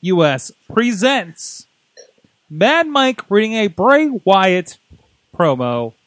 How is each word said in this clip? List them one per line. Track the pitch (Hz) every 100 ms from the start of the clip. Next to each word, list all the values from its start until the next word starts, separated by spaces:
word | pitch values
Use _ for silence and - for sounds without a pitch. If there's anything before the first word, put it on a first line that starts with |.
U | 170 185
S | 160 135 - - _
presents | - 240 220 233 269 175 160 - - - _ _ _ - _ _ _ _
Mad | 151 196 311 330
Mike | 285 262 254 -
reading | 202 220
a | 226 214
Bray | 165 202 277 311
Wyatt | 254 - 196 190 180 175 - _ - _ _ _
promo | - 170 131 123 120 117 110